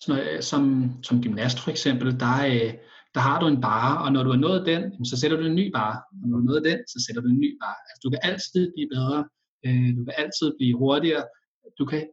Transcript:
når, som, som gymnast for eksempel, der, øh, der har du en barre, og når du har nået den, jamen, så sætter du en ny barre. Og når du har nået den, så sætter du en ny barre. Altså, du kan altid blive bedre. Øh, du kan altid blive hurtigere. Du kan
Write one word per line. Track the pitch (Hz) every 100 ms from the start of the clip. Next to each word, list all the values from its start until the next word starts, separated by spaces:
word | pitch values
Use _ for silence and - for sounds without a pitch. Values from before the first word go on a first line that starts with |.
| -
når, | 135 - 78
som, | - 147 139 131 123 -
som | - 120
gymnast | 120 104 120 -
for | -
eksempel, | - 143 120 131 127
der, | 123 131 139
øh, | 120 113 - - - _
der | 135
har | 131 160
du | 165
en | 135
barre, | 110 110 127 156
og | 143
når | 139
du | 127
har | 127
nået | 156 185 180
den, | 165
jamen, | 196 - 123
så | 127
sætter | 151 160
du | 160
en |
ny | 165 202
barre. | 113 107 - - 196
Og | 120
når | 120
du |
har | 123
nået | 151
den, | 156 175 -
så | 123 -
sætter | 117
du | 123
en | 131
ny | 285 -
barre. | - - -
Altså, | -
du | 131
kan | 143
altid | 175 196 - 185 175 156
blive | 147 131
bedre. | 131 147 147 _ _ _ 131
Øh, | 127 127 120
du |
kan | 120 -
altid | 151 - 151 -
blive | 127 120
hurtigere. | 135 143 165 147 - - _ _ - -
Du | 131
kan | 151 156